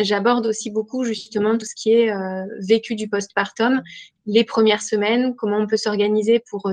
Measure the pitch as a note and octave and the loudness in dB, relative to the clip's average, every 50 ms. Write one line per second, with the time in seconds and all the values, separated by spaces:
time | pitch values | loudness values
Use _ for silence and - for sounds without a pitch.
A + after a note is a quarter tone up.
0 | G#3 G3 G#3 G3 G3 A#3 A#3+ A#3+ A3 A3+ G#3+ - - A3 G#3 A3 G#3+ G#3+ - B3+ | 0 0 0 2 2 2 2 2 0 -2 -4 -4 -6 -6 -4 -4 -4 -4 -4 -4
1 | B3+ A#3 A3 - - - - G#3+ G3+ G#3+ A3+ A3+ A3+ - - - - A3 A3+ A#3 | -4 -4 -4 -6 -8 -8 -4 -2 0 0 0 0 -2 -8 -12 -4 0 2 4 4
2 | A#3 A3 G#3 G3 F#3+ F#3+ F#3+ F#3+ F#3+ G3 - G3+ G3 F#3 A3 A3 A3 - A#3 G#3 | 4 2 0 -2 -4 -6 -6 -6 -8 -8 -10 -6 0 2 2 2 0 -2 -6 -6
3 | G#3+ G#3+ G#3 G3+ G3+ - - G3+ G3+ G3+ - - A3 B3 C4 C4 - - - - | -6 -4 -4 -4 -4 -4 -4 -4 -4 -2 -2 0 0 2 2 0 -2 -6 -14 -20
4 | - - _ _ _ G#3 G3+ A3+ A#3 - - A3 A3 A3 G#3 G#3 G#3 - A3+ G#3 | -20 -20 _ _ _ 0 2 2 2 2 2 4 4 4 4 2 0 -2 -2 0
5 | G3+ G#3 A#3 B3 B3+ B3+ B3 B3 A#3 G#3 G#3 G#3+ G#3+ G#3 A3 G#3 - A3 G#3 G3+ | 0 2 2 0 0 -2 -2 -2 -2 -2 0 0 0 0 -2 -2 0 0 0 0
6 | G#3 G#3 G#3+ G#3+ G#3 G#3+ A#3 A#3 A#3 _ - G3+ G3 G3 | 0 2 2 2 2 4 2 2 0 _ -8 -6 -4 -2